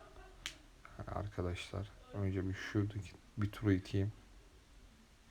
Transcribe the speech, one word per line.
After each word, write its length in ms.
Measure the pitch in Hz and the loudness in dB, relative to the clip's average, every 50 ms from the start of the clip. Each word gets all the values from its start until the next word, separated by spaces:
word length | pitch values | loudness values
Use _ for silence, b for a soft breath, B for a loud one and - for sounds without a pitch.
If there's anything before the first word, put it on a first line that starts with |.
| - - - - 370 381 - - - - - - - - - - - - - - | -16 -16 -16 -16 -16 -16 -18 -10 -10 -10 -10 -10 -18 -20 -20 -20 -18 -14 -10 -10
Yani 120 | 104 107 | -8 -4
arkadaşlar, 840 | 98 92 98 104 - - 90 87 90 - - - - 98 98 - - - - - | -4 -2 -2 -2 -2 0 0 0 0 -2 -4 -4 -4 -4 -4 -6 -10 -18 -16 -8
önce 360 | - 101 98 95 95 95 92 95 | -2 0 2 2 2 2 2 2
bir 60 | 98 | 0
şuradaki 580 | - - - - 107 101 104 - 107 92 - - - - - - | -2 -4 2 4 4 4 4 0 -4 -6 -8 -12 -16 -20 -10 0
bir 140 | - 104 101 | 0 0 0
turu 220 | - - 110 104 | 0 4 6 8
iteyim. 400 | 98 92 - - - 101 98 107 - - - - - - - - - - - - - - - - - - - - - - - - | 8 8 6 2 2 4 4 2 0 -4 -14 -18 -20 -20 -20 -20 -20 -20 -20 -20 -20 -20 -20 -20 -20 -20 -20 -20 -20 -20 -20 -20